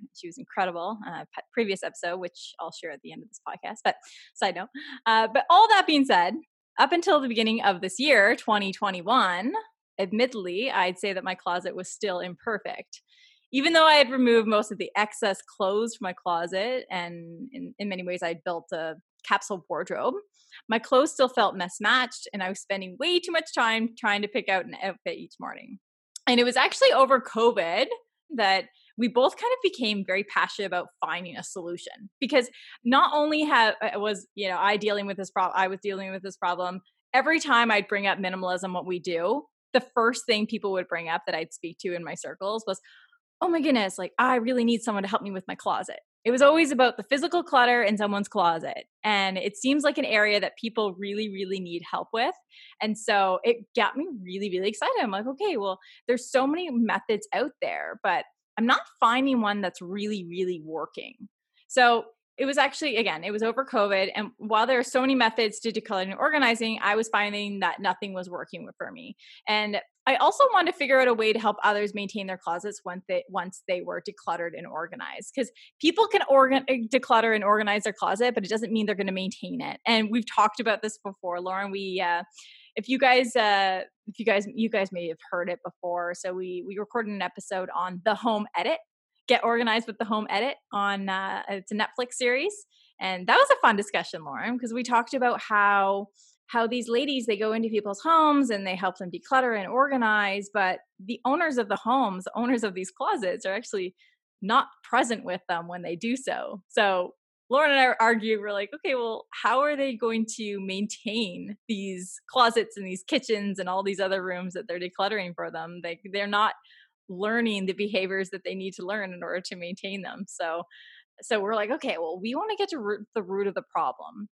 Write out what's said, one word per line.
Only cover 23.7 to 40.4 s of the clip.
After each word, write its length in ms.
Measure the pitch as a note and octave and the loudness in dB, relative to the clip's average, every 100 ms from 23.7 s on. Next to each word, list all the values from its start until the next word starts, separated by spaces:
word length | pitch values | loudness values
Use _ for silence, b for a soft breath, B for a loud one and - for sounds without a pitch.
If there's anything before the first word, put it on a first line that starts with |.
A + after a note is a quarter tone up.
| A3 A3+ A3+ | 2 -2 -2
trying 240 | A3 G3+ | -2 0
to 60 | G#3 | -2
pick 200 | A3+ G3 | -4 0
out 180 | F#3+ E3+ | 0 -2
an 100 | - | -6
outfit 340 | G3 F3 F3+ E3 | -8 -6 -10 -10
each 160 | - - | -12 -14
morning. 400 | - G1+ - G3+ _ _ _ - - | -14 -14 -16 -20 _ _ _ -6 2
And 120 | A#3+ | 4
it 20 | |
was 140 | A#3+ B3 | 4 4
actually 340 | E4+ - C5+ | 4 6 6
over 300 | C4 C4 C4 | 8 6 4
covid 640 | B3 A3 A#3 G#3 E3 F#3 C#4 A#4 _ _ _ C4+ | 2 2 2 4 0 0 -2 -4 _ _ _ 0
that 300 | G3+ F#3+ - b b - | 2 2 0 b b -4
we 100 | A#3+ | 0
both 300 | B3 C4 - | 4 4 2
kind 120 | A#4 | -2
of 40 | B4+ | 0
became 400 | G4 - A3+ G#3 F#3+ | 0 0 -2 -2 -2
very 200 | F#3+ G3+ | -4 -2
passionate 400 | F#3+ F3+ - G3 | -2 -2 -2 -4
about 200 | F3+ - _ | -4 -6 _
finding 380 | D#3+ E3+ F3+ D3 | -6 -6 -8 -14
a 60 | |
solution, 640 | F3 G3 E3+ F3+ - - G3+ _ | -12 -10 -10 -10 -12 -18 -20 _
because 300 | - D4 A#3+ B B B | 0 2 0 B B B
not 280 | A#3+ C4+ F4 | 2 4 6
only 300 | D4+ D4+ D4+ | 4 2 2
have, 320 | D4+ B3+ A3 - | 2 4 4 2
uh, 160 | G#3+ G3+ | -2 -2
was, 300 | G#3+ G3+ - - | -2 -4 -8 -8
you 140 | G3 | -4
know, 80 | F3 | 0
I 180 | F#3+ G#3 | 2 2
dealing 320 | G#3 G3+ G3+ | 0 -2 -2
with 80 | F#3+ | -6
this 160 | F#3 | -6
prob-, 220 | G#3 F#3 - | -2 0 2
I 140 | F#3+ | 0
was 100 | F#3+ | -2
dealing 300 | G3+ F#3+ F#3+ | -6 -6 -8
with 120 | F#3+ | -10
this 120 | F#3+ - | -12 -6
problem. 460 | F#3 F3 F3+ F#3 - _ _ | -4 -2 -4 -6 -12 _ _
Every 260 | B3+ C4+ D#4+ | 2 4 2
time 320 | D4 A#3 A#3 | 4 4 6
I'd 160 | G#3 G3 | 4 2
bring 200 | G3+ G3+ | 0 0
up 120 | F#3 | 0
minimalism, 540 | F#3 F#3 F#3 F3+ F#3 | -2 -4 -4 -4 -4
what 120 | F3+ F3 | -6 -4
we 140 | F3+ | -6
do, 440 | E3+ E3 F3 C4+ - _ _ | -4 -2 0 -2 -6 _ _
the 80 | B3 B3 - | 0 2 2
first 300 | A3+ B3 - | 2 2 0
thing 220 | G#3+ | 0